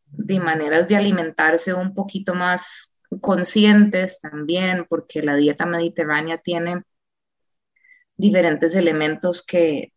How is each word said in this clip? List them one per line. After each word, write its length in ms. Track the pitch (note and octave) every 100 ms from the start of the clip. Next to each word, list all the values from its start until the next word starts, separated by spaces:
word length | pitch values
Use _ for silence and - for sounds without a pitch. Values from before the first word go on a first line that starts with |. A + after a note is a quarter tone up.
| _
de 320 | - G3+ F#3+
maneras 480 | E3+ D#3 D3+ D#3+ F3
de 80 | G#3
alimentarse 760 | G3+ F#3 D#3+ - D#3 E3 F#3+
un 200 | F#3 F#3+ G3
poquito 400 | G3 F#3+ G3 F3+
más 580 | F3+ F3+ - - - _ _ F#3+
conscientes 1000 | - F#3 F3+ G#3+ G#3+ G#3 G#3 F#3 F#3 -
también, 640 | D3+ D3+ D3+ F3+ F#3 F#3 E3
porque 320 | E3 - D3+
la 120 | D3 C#3+
dieta 300 | D3 - E3+
mediterránea 720 | E3+ E3+ E3+ D3+ D3+ D#3+ E3
tiene 440 | - E3+ E3+ F3+ - _ _ _ _ _ _ _ _ _ _ _ _ -
diferentes 580 | G3+ F#3 E3+ D3+ E3 F#3
elementos 680 | E3+ D#3 D3+ D#3 F3+ F3 -
que 480 | F3+ E3 C#3+ -